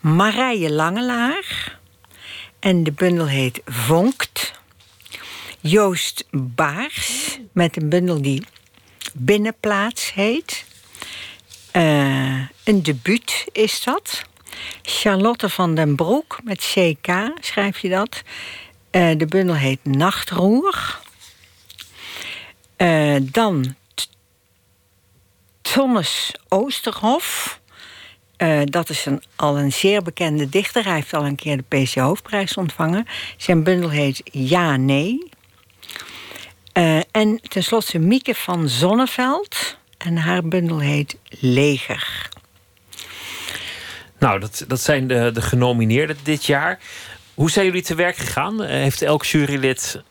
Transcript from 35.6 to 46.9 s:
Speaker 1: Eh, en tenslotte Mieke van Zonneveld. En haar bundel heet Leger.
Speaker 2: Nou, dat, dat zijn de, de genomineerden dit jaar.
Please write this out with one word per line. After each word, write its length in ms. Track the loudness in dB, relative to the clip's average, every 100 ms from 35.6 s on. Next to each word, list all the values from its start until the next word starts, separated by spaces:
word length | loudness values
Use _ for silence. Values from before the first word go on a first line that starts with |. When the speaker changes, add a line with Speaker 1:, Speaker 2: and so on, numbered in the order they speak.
| _ _ -18 -16 -16 -18 -18 -18 -20 -20 -4
Speaker 1:
Eh, 240 | 2 4 4 2
en 300 | 2 2 2 -2
tenslotte 500 | -4 0 0 0 0
Mieke 360 | 4 2 2
van 340 | -6 -2 0 0
Zonneveld. 1080 | 2 2 4 2 0 0 0 -4 -6 -8 -10 _ _
En 180 | -2 0
haar 320 | 2 0 0
bundel 300 | 0 0 0
heet 380 | 0 0 -2 -8 -18
Leger. 1000 | -2 2 4 4 2 -2 -8 -8 -10 -12 -16 _ _ _ _ _ -20 -18 -16 -14 -12 -12 -12 -12 -14 -16 -18 -20 _
Speaker 2:
Nou, 220 | 2 2
dat, 240 | -2 -10 -6
dat 120 | -4
zijn 260 | 2 0 2
de, 240 | 2 2
de 80 | 0
genomineerden 720 | 0 2 2 4 4 2 0 -4
dit 220 | -2 -2
jaar. 340 | 0 0 0 -4 -10